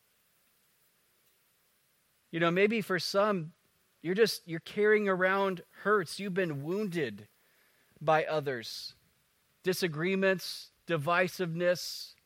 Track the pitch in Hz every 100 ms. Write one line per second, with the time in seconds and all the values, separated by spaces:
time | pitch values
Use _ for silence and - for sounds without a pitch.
0 | _ _ _ _ _ _ _ _ _ _
1 | _ _ _ _ _ _ _ _ _ _
2 | _ _ _ 170 170 175 208 226 - 180
3 | - 196 214 196 156 - _ _ _ _
4 | 156 190 214 - - 165 - - 208 214
5 | 202 185 185 196 196 180 - - 196 208
6 | 165 - 202 180 180 139 147 196 214 170
7 | 127 101 104 _ _ _ _ _ _ -
8 | 151 156 151 151 143 123 110 - - -
9 | _ _ _ _ _ _ 180 185 180 151
10 | 175 190 196 185 - - - _ - 165
11 | 143 175 180 - 175 165 175 180 - -
12 | - -